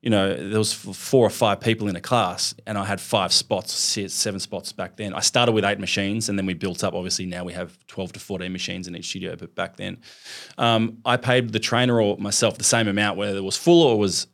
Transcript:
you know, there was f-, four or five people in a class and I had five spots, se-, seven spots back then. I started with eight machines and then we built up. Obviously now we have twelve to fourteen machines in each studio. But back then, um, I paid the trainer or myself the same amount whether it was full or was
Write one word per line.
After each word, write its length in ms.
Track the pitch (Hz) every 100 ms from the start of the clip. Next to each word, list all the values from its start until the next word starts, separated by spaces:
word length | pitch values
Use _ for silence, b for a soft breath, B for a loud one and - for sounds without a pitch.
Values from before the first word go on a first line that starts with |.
you 80 | 120
know, 260 | 104 98 69
there 240 | 95 107
was 140 | 107
f-, 240 | - 98 95
four 280 | - 135 110
or 40 |
five 320 | - 113 98
people 260 | 117 110 101
in 80 | 87
a 60 |
class 520 | - 120 92 90 - - -
and 100 | 104
I 60 |
had 160 | 101 98
five 320 | - 110 90
spots, 400 | - - 98 -
se-, 380 | - - - 98
seven 320 | - 110 98
spots 320 | - 90 -
back 240 | - 92 -
then. 160 | 104
I 80 | 80
started 320 | - 127 120
with 100 | 110
eight 160 | 98 101
machines 480 | 95 - 98 107 113
and 100 | 101
then 80 | 95
we 80 |
built 300 | 87 98 87
up. 100 | 101
Obviously 320 | 87 90 - 92
now 200 | 87 90
we 80 |
have 240 | 87 87 _ _
twelve 240 | - 92
to 80 | -
fourteen 320 | - 95 90
machines 340 | 90 - 92 90
in 120 | 87
each 100 | 85
studio. 300 | 95 90 82
But 180 | 87 -
back 220 | 90 -
then, 240 | 98 92 B B B B B B
um, 400 | 120 113 113 113 -
I 100 | 123
paid 380 | 127 127 120
the 60 | 107
trainer 420 | - 120 123 120
or 160 | 104 104
myself 400 | 101 101 113 -
the 80 | 110
same 240 | 117 110
amount 280 | 101 104 92
whether 200 | 104 98
it 80 | 95
was 100 | -
full 260 | - 170
or 160 | 156 110
was 300 | 101 87 -